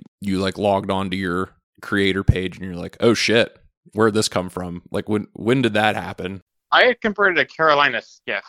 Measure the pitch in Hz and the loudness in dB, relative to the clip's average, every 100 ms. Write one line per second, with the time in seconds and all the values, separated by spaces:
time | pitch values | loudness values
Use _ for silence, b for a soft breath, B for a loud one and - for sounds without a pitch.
0 | - - 101 92 95 - 101 98 101 95 | -20 -12 -4 -2 -2 -2 0 0 0 -4
1 | 98 95 95 87 95 _ _ _ - 101 | -4 -4 -4 -4 -6 _ _ _ -4 0
2 | 98 95 98 92 92 - 95 87 87 - | 2 0 0 0 -2 -8 -12 -10 -12 0
3 | 117 113 - 110 110 - _ _ _ 101 | 2 2 2 2 2 -4 _ _ _ 0
4 | 110 107 107 - 92 90 90 87 - - | 2 2 0 -2 -4 -8 -10 -10 -8 -8
5 | 98 107 98 - 104 131 120 104 107 104 | -2 -4 -4 -6 0 2 2 2 0 0
6 | 90 98 90 95 _ _ - 156 226 233 | -6 -8 -10 -10 _ _ -2 2 2 2
7 | 226 202 202 170 131 - 160 143 143 117 | -4 0 0 2 -2 0 2 4 2 0
8 | - - - 104 | -8 -14 -8 -8